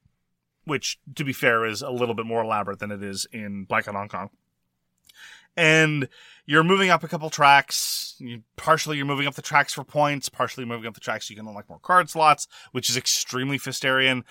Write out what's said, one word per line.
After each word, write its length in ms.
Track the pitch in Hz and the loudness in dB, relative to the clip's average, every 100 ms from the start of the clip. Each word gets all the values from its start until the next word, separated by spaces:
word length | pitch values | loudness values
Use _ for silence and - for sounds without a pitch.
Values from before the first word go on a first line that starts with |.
| _ _ _ _ _ _ | _ _ _ _ _ _
which, 340 | - 135 - - - | -6 -6 -6 -10 -10
to 120 | 131 139 | -8 -6
be 80 | |
fair, 320 | 127 135 113 113 | 0 2 2 0
is 160 | 104 | -4
a 80 | 135 | -6
little 260 | 123 120 113 | -2 -2 -2
bit 100 | 113 | -2
more 160 | 117 | -2
elaborate 380 | 113 107 101 101 | 0 -2 -4 -8
than 100 | 104 | -10
it 140 | 104 | -8
is 240 | 101 98 - | -8 -8 -10
in 320 | 117 104 101 98 | -10 -10 -10 -4
Blackout 300 | 113 107 101 | -4 -2 -6
Hong 120 | 104 | -8
Kong. 220 | 92 101 _ _ _ _ _ _ _ _ _ - - _ - | -10 -12 _ _ _ _ _ _ _ _ _ -20 -20 _ 0
And 500 | 160 160 156 147 131 - - - - | 4 6 4 0 -4 -10 -20 -18 2
you're 180 | 151 | 4
moving 260 | 165 196 190 | 6 4 4
up 140 | 165 | 2
a 60 | 160 | 0
couple 200 | 170 156 | -8 -6
tracks. 840 | - 143 139 - - - - - - | 4 8 8 4 -2 -4 -6 -10 -14
You, 260 | 127 120 - - | -14 -14 -16 -4
partially 400 | - 156 156 147 | 0 2 0 -4
you're 100 | 139 | -2
moving 220 | 139 139 | -2 -2
up 80 | - | -6
the 60 | |
tracks 320 | - 151 143 | 0 2 2
for 100 | - | -4
points, 460 | 135 147 147 143 - | -6 0 0 -2 -6
partially 340 | - 123 - | -4 -6 -6
moving 240 | 120 117 113 | -10 -8 -10
up 60 | |
the 80 | 104 | -10
tracks 260 | - 110 - | -8 -8 -10
so 60 | |
you 40 | 107 | -14
can 80 | 110 | -16
unlock 220 | 101 - | -16 -18
more 120 | 78 | -8
card 300 | - 180 165 | 2 2 2
slots, 380 | 160 151 147 - - - | 4 4 4 0 -14 -10
which 180 | 127 123 | -4 -2
is 60 | 123 | -2
extremely 640 | - - - 123 135 139 | 0 -2 -2 -4 -4 -4
Fisterian. 640 | 139 - 135 131 131 127 - | -6 -4 0 2 2 0 -4